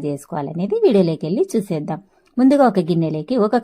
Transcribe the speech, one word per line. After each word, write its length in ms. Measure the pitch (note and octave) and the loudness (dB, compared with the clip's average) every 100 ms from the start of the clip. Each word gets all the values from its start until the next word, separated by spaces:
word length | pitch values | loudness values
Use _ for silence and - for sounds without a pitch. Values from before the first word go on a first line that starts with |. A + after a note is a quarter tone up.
| D3 | -6
చేసుకోవాలనేది 720 | C#3+ - E3+ C#3+ D#3+ G3 A4+ G4+ | -8 -8 -8 -6 -6 -4 2 4
వీడియోలోకి 380 | G3+ E3+ D#3+ D#3 | 4 2 -2 -4
వెళ్ళి 160 | G#3+ F#4+ | -2 -2
చూసేద్దాం. 480 | A3+ G3+ D#3+ D3+ D#3+ - _ _ - | -4 -4 -6 -6 -10 -12 _ _ 2
ముందుగా 240 | C4 C#4+ B3+ | 4 6 4
ఒక 100 | G3 D#3+ | 2 0
గిన్నెలోకి 460 | E3 D#3+ D#3 D3+ B3+ G#3 | 0 0 -4 -4 -2 0
ఒక 120 | B3 | 0